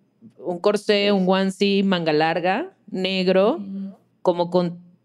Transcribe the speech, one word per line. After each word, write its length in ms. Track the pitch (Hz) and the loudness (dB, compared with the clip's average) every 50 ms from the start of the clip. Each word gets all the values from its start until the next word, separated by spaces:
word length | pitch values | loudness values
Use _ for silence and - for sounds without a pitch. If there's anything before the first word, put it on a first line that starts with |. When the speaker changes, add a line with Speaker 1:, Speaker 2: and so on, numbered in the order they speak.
| _ _ _ _ - - _ - | _ _ _ _ -20 -20 _ -12
Speaker 1:
un 200 | 127 165 180 175 | -8 -8 -8 -2
corsé, 540 | 180 202 208 208 - - 208 202 202 208 | 0 0 0 0 0 0 0 2 2 2
un 160 | 202 190 185 180 | 2 2 2 2
onesie, 560 | 190 190 190 190 190 - 202 202 196 196 196 | 2 2 0 -2 -2 0 0 2 2 2 2
manga 280 | 196 185 175 165 160 | 0 0 0 0 0
larga, 600 | 151 151 156 165 165 180 165 185 190 247 349 381 - _ _ - | 2 2 2 0 0 0 0 0 -2 -2 -4 -8 -14 _ _ -10
negro, 680 | - 185 185 185 190 190 185 185 185 185 196 226 311 349 | -6 -4 -4 -2 -2 0 0 2 4 4 4 2 0 -2
Speaker 2:
Ujú. 360 | 202 196 196 196 196 196 - _ _ _ _ _ | -6 -10 -10 -10 -12 -12 -14 _ _ _ _ _
Speaker 1:
como 280 | _ 180 175 175 175 175 | _ 0 0 0 -2 0
con 300 | 175 180 175 170 175 - - - _ _ | 0 0 0 0 -4 -8 -16 -20 _ _